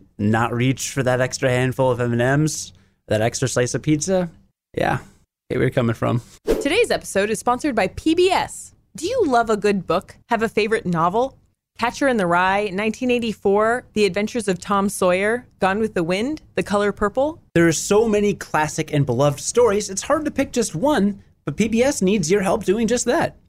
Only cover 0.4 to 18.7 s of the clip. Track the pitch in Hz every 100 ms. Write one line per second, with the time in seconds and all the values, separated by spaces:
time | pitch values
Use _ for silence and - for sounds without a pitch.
0.4 | 117 120 127 123 - 139 127 127 127 -
1.4 | 135 123 131 123 131 120 120 117 127 143
2.4 | 151 - - - _ _ - 107 113 -
3.4 | 127 127 123 131 151 151 180 185 170 -
4.4 | _ _ _ - - 135 - _ _ _
5.4 | - 127 131 131 117 113 120 120 - -
6.4 | - - 277 403 349 170 - 196 208 214
7.4 | 247 247 311 220 185 - 320 339 370 277
8.4 | - - - _ _ - 349 523 320 233
9.4 | 226 214 208 202 - 175 - - - 226
10.4 | 220 - 226 226 180 165 175 220 269 -
11.4 | _ _ _ - 233 - 277 226 175 175
12.4 | 185 202 208 185 220 - 247 240 226 202
13.4 | 202 202 220 247 - 214 196 196 208 240
14.4 | 196 180 - 202 202 - 185 185 208 247
15.4 | - - 190 202 220 196 165 190 254 311
16.4 | - - 180 208 202 - 202 254 294 330
17.4 | _ 170 170 156 - 208 226 208 208 -
18.4 | - 156 151